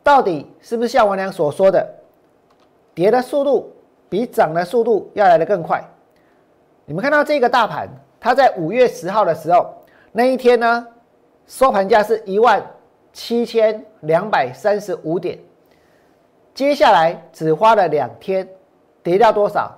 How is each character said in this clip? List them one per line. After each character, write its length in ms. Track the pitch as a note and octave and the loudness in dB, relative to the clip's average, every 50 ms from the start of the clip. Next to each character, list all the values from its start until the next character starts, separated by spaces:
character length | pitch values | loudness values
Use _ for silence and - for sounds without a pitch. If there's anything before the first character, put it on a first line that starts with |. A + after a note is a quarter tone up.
到 220 | _ C#4+ C#4+ C4 G3+ | _ 4 2 2 2
底 260 | G3 E3 C#3+ C#3 - - _ | 0 -4 -6 -8 -14 -20 _
是 160 | _ - A3+ | _ -8 -6
不 60 | A3+ | -4
是 80 | A#3+ A3+ | -4 -2
像 180 | A#3+ C4 A3 | 0 0 0
王 80 | G3+ G3 | 0 0
良 160 | F#3+ F#3+ G3 | -4 -6 -8
所 200 | F#3+ - E3 D3 | -4 -4 -4 -4
说 180 | D3 - F#3+ F#3+ | 0 2 2 2
的， 180 | F#3 D#3 - - - - _ _ _ _ _ _ _ _ _ _ _ _ _ _ _ _ _ _ _ | 2 2 -2 -4 -14 -20 _ _ _ _ _ _ _ _ _ _ _ _ _ _ _ _ _ _ _
跌 160 | - F3 G#3 | -2 0 2
的 100 | A#3 B3 | 2 0
速 220 | A3+ - - C#4+ C#4 | -2 -2 -4 -2 0
度 280 | D4 C4 F#3 - - - _ _ _ _ _ _ _ | 0 0 -2 -2 -6 -20 _ _ _ _ _ _ _
比 160 | F3+ G3 B3 | -6 -6 -6
涨 260 | A#3 - A#3 F#3 D#3 D#3+ | -4 0 -2 -2 0 0
的 100 | E3+ F3+ | -4 -4
速 180 | F3 - A#3 A3+ | -2 -2 -2 0
度 280 | A#3+ A3 F#3 - - _ | 0 0 -2 -2 -8 _
要 140 | G3+ G#3 | 2 4
来 100 | F#3 E3+ | 4 4
得 80 | D#3+ E3 | 4 2
更 160 | D#3 G#3 - | 0 -2 -4
快？ 220 | D#3+ E3 F3 B2 - - _ _ _ _ _ _ _ _ _ _ _ _ _ _ _ _ _ _ _ | -2 -6 -6 -6 -6 -14 _ _ _ _ _ _ _ _ _ _ _ _ _ _ _ _ _ _ _
你 60 | - C#3+ | -12 -10
们 80 | F3 A3 | -6 -4
看 80 | C#4+ | -2
到 120 | D4+ D4 C#4+ | 0 0 0
这 160 | D4 D4+ C#4+ | 0 0 0
个 80 | A#3+ | 0
大 200 | - - B3 A3 | 2 2 0 0
盘， 200 | F#3+ D#3+ C3 G2+ G2+ - - _ _ _ _ | 0 -4 -8 -10 -10 -14 -20 _ _ _ _
它 140 | - A3 B3+ | -2 0 2
在 180 | C4 C4 A3 - | 4 4 2 2
五 160 | F#3 E3 D#3 | 0 -6 -4
月 160 | G#3 B3 B3+ | 2 2 2
十 240 | A3+ - - D3+ F3 | 2 0 -4 -10 -4
号 120 | G3 A3 G3+ | -2 0 0
的 120 | F3 D#3 | 0 -2
时 180 | D#3+ - D#3 F3 | -2 0 2 2
候， 180 | F3 - - - - - _ _ _ _ _ | 2 2 0 -10 -20 -20 _ _ _ _ _
那 140 | _ G#3 B3 | _ -2 0
一 100 | C4 C4 | 0 0
天 240 | - - A#3+ B3 A3+ | 2 2 2 2 4
呢， 280 | A#3 A#3 A#3 A#3+ A#3+ - _ _ _ _ _ _ _ _ _ _ _ | 2 0 -2 -2 -4 -12 _ _ _ _ _ _ _ _ _ _ _
收 260 | _ - - C4 C4 | _ -4 0 0 2
盘 160 | A3 G3 G3 | 2 0 0
价 140 | G3+ A#3 G#3+ | 2 2 2
是 200 | G3+ G#3+ A3+ A3 - | 2 0 -2 -4 -4
一 140 | G3 F#3+ G#3 | -4 0 2
万 200 | A3+ A#3+ G#3 F3+ - - - _ _ _ _ _ _ _ _ | 4 4 2 2 -2 -8 -20 _ _ _ _ _ _ _ _
七 320 | - - - A3+ A#3 A#3 | -20 -8 -4 -2 -2 -2
千 400 | A3 A3 A3+ G#3+ A3 G#3+ A3 C4+ - _ _ | -2 0 0 0 0 0 -4 -12 -20 _ _
两 260 | - D3+ D#3+ E3+ G3 | -4 -2 0 0 0
百 240 | G#3+ G3 E3+ C3+ B2 | 0 -2 -2 -2 -2
三 300 | C3 - - G#3 G#3 G#3 | -6 -4 -2 -2 -2 -2
十 160 | G3+ - F3 - - | -4 -8 -10 -8 -6
五 160 | D#3 E3 F#3 | -6 -6 -4
点， 180 | E3 F3 - - - _ _ _ _ _ _ _ _ _ _ _ _ _ _ _ _ _ _ _ _ _ _ | -4 -6 -10 -10 -18 _ _ _ _ _ _ _ _ _ _ _ _ _ _ _ _ _ _ _ _ _ _
接 200 | - C4 C#4+ D4 | -2 -2 -2 2
下 180 | C#4+ D4+ B3 | 2 4 4
来 280 | G3+ E3+ D#3+ E3+ F3 - - - | 4 4 2 2 -2 -4 -16 -20
只 220 | _ - D#3+ D#3+ D#3 | _ -6 -2 -2 0
花 220 | D#3 G#3+ A3 A3+ | 2 4 4 4
了 120 | G#3 F#3 | 4 2
两 220 | D#3+ D3 D3 C3 A#2+ G#2+ - | 0 0 -2 -4 -6 -10 -14
天， 280 | - F#3 F#3+ F#3+ F#3 - - _ _ _ _ _ _ _ _ _ _ | -8 -4 -4 -4 -4 -8 -18 _ _ _ _ _ _ _ _ _ _
跌 140 | E3+ F3 | -2 2
掉 140 | G3 A#3 G#3+ | 4 4 4
多 160 | G#3+ G#3+ G#3 F#3 | 4 2 -2 0
少？ 220 | D#3+ E3 A2+ G#2 - | -2 -4 -6 -6 -12